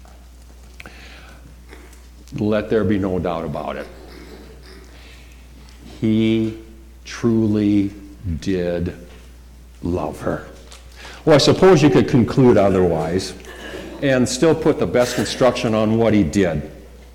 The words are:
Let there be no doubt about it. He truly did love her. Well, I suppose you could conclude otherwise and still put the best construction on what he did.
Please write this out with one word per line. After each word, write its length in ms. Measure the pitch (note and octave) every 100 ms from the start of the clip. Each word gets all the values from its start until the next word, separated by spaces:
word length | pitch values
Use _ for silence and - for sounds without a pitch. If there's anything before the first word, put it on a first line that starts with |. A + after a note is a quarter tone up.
| - - - - - - - - - - - - - - - - - - - - - - -
Let 340 | - G#2+ G#2+ G#2+
there 140 | A2
be 160 | G#2 G#2
no 220 | F#2+ F#2
doubt 240 | F2 E2
about 320 | E2 D2+ C#2+ C#2
it. 100 | C#2+ - - - - - - - - - - - - - - - - - - - - -
He 580 | A2 A2 A2 A2+ A2 - - - - -
truly 880 | - - A#2+ A2+ A2 G#2 G#2 G#2 G2 - - - F2 D2+
did 560 | G2 F#2 F2 F2 F2 E2 - - - - - - - -
love 360 | E2+ F2 D#2 D2+
her. 260 | F#2 - - - - - - - - -
Well, 120 | D#3+ D3
I 20 |
suppose 420 | - B2+ F#3 E3+
you 100 | C#3+
could 180 | D3 -
conclude 480 | C3+ G#2+ - B2 G#2
otherwise 800 | G2 F#2 F2+ E2 D#2+ F#2 - - - - - - - -
and 260 | C#3+ B2+ A#2+
still 260 | - E3
put 260 | D#3+ D#3+ -
the 60 | F#2+
best 280 | B2 B2
construction 600 | - G#2+ - B2 A#2+ A#2+
on 220 | A2 A2 A2+
what 160 | A2+
he 120 | G#2
did. 480 | E2 G2 F2+ D2+ - - - - -